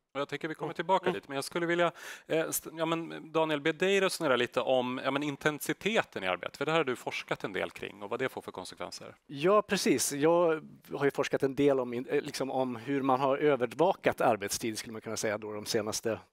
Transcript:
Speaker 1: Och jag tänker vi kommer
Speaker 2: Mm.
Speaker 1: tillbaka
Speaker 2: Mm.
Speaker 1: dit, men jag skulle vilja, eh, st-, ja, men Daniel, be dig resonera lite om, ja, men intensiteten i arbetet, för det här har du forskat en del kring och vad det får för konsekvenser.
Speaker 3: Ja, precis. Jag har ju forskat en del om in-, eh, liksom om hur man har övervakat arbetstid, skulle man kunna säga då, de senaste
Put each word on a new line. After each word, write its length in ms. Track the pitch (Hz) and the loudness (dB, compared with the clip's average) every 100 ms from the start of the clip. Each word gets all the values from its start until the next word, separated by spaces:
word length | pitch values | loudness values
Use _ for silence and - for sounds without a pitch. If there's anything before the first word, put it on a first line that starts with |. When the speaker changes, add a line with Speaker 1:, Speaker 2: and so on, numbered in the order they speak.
| _ | _
Speaker 1:
Och 60 | 135 | -6
jag 80 | 143 | -6
tänker 200 | 143 160 | -4 -6
vi 60 | |
kommer 140 | 156 151 | -6 -8
Speaker 2:
Mm. 60 | |
Speaker 1:
tillbaka 300 | 165 170 185 | -4 2 2
Speaker 2:
Mm. 100 | - | 2
Speaker 1:
dit, 140 | 170 - | -2 -4
men 60 | |
jag 100 | 139 | -6
skulle 220 | 135 175 170 | -4 -2 2
vilja, 260 | 170 170 - - - - | 4 2 0 -14 -12 -2
eh, 140 | 160 | 0
st-, 300 | 151 147 165 160 | 0 -4 -6 -4
ja, 100 | 160 | -2
men 460 | 165 160 156 156 | 0 -4 -10 -4
Daniel, 280 | 160 160 151 | 0 2 2
be 120 | 143 | 0
dig 280 | 160 185 196 | 0 2 4
resonera 360 | 190 - 160 123 | 2 2 2 4
lite 240 | 120 - | 4 0
om, 400 | 117 131 123 131 | 2 2 2 -2
ja, 60 | 135 | -2
men 120 | 139 | 0
intensiteten 1040 | 151 139 151 151 - 156 196 220 - - | -2 0 -2 -2 -4 -4 0 0 0 -2
i 20 | 95 | -2
arbetet, 300 | 90 - - | -2 -4 -6
för 80 | |
det 60 | 143 | 0
här 80 | 160 | 2
har 60 | |
du 120 | 139 123 | 2 -2
forskat 480 | - - - 151 | -4 -8 -6 -6
en 80 | 131 | -4
del 180 | 92 87 | -4 -4
kring 320 | - 101 95 | -6 -12 -10
och 80 | 104 | -8
vad 80 | 120 | -4
det 100 | 131 | -4
får 140 | - | -6
för 100 | - | -12
konsekvenser. 640 | 98 92 - 90 - - - - | -12 -12 -10 -12 -12 -16 -18 -14
Speaker 3:
Ja, 360 | 139 165 208 | -2 4 4
precis. 500 | - 196 233 135 - | 4 0 2 2 2
Jag 500 | 143 151 170 175 156 143 143 - | 2 4 4 4 0 -6 -20 -12
har 120 | 143 | 0
ju 60 | 139 | 0
forskat 320 | - 139 135 | 0 -2 0
en 120 | 135 | 0
del 260 | 131 143 135 | 2 4 4
om 140 | 123 | 0
in-, 120 | 120 131 | -4 -2
eh, 120 | 147 | -2
liksom 280 | 143 - 131 | -2 -6 -4
om 260 | 127 127 117 | -2 -2 -4
hur 260 | 117 139 | -4 -2
man 180 | 135 127 | 2 2
har 180 | 139 139 | 2 2
övervakat 800 | 151 135 120 117 170 185 - 113 | 4 2 0 2 2 4 2 4
arbetstid, 580 | 143 107 101 - 117 110 | 4 4 0 -4 -4 -6
skulle 140 | - | -8
man 80 | 110 | -10
kunna 160 | 110 110 | -8 -2
säga 220 | 113 104 | -2 -2
då, 140 | 107 | -4
de 140 | 107 107 | -8 -2
senaste 540 | 110 104 104 113 101 - | -2 0 -2 -2 -4 -6